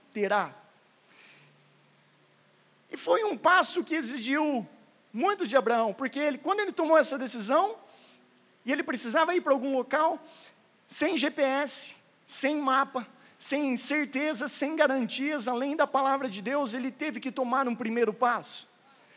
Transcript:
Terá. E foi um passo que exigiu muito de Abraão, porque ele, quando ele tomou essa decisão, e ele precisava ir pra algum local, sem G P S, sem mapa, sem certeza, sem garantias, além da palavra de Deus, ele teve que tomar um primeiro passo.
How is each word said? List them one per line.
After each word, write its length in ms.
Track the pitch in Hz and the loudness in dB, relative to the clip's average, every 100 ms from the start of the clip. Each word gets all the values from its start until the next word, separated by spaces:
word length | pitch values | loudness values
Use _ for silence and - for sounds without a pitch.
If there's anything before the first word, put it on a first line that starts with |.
| _ | _
Terá. 400 | 214 196 208 160 - - _ _ _ _ - - - - _ _ _ _ _ _ _ _ _ _ _ _ _ _ | -4 0 0 0 -8 -20 _ _ _ _ -20 -20 -20 -20 _ _ _ _ _ _ _ _ _ _ _ _ _ _
E 60 | - | -4
foi 260 | - 494 | 2 2
um 160 | 427 269 | 2 2
passo 460 | 320 370 320 - | 6 6 4 0
que 100 | 233 | -2
exigiu 720 | 320 233 262 226 285 302 262 180 - _ _ _ | -2 -2 -4 -2 0 0 -2 -6 -14 _ _ _
muito 340 | 214 370 392 285 | -2 0 0 2
de 100 | 262 | 2
Abraão, 380 | 214 233 226 | 2 2 0
porque 240 | 190 262 277 | -2 -6 -2
ele, 200 | 294 285 | -2 -2
quando 200 | 285 403 | -2 -2
ele 140 | 403 | -2
tomou 260 | 285 320 320 | 0 4 6
essa 180 | 254 269 | 4 0
decisão, 600 | 247 240 202 294 403 453 - - - - _ _ _ _ 226 | -6 -4 0 2 2 -2 -18 -20 -20 -20 _ _ _ _ -4
e 60 | |
ele 100 | 285 | -2
precisava 540 | 320 254 233 277 320 359 | -2 -4 0 2 2 2
ir 40 | |
pra 120 | 311 | 2
algum 240 | 269 269 262 | 2 2 -2
local, 420 | 247 302 320 359 - - - _ _ _ - | 0 2 2 0 -10 -20 -20 _ _ _ -8
sem 280 | - 302 320 | -2 0 2
G 140 | 285 | 0
P 120 | - | 0
S, 520 | 269 269 285 - - - - _ - | 0 0 -2 -4 -8 -12 -20 _ -6
sem 300 | - 269 302 | -2 0 0
mapa, 500 | 269 262 277 262 220 - - - | 2 2 0 -4 -10 -16 -20 -10
sem 380 | - 277 285 247 | -4 0 0 0
certeza, 720 | - 302 269 262 302 311 269 | 0 -2 -2 -2 -2 -2 -2
sem 260 | - 285 | -2 0
garantias, 720 | 320 294 269 226 - 285 302 220 | 2 2 2 -2 -2 -2 -2 -2
além 300 | 240 277 311 | -2 -2 0
da 100 | 285 | 2
palavra 420 | 277 269 269 262 | 2 2 0 -2
de 140 | 196 | -6
Deus, 320 | 202 285 269 | -2 -2 -2
ele 160 | 240 254 | -4 -6
teve 300 | - 302 226 | -6 -6 -6
que 100 | 262 | -6
tomar 380 | 277 247 262 254 | -4 -2 0 0
um 60 | 233 | -2
primeiro 360 | 240 233 226 | -2 0 0
passo. 560 | 202 240 220 - - - _ _ - _ | 2 0 0 -6 -12 -14 _ _ -20 _